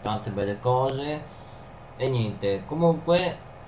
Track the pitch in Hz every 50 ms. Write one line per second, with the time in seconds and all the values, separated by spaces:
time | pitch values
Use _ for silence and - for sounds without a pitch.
0 | - 104 107 104 - 113 95 101 101 101 101 - - 123 127 127 131 135 135 135
1 | 143 147 151 156 - - - - - - - - - - - - - - - -
2 | 131 131 131 120 110 104 95 - 101 98 98 95 - - 151 160 170 170 165 165
3 | - 170 175 180 185 165 - - - - - - -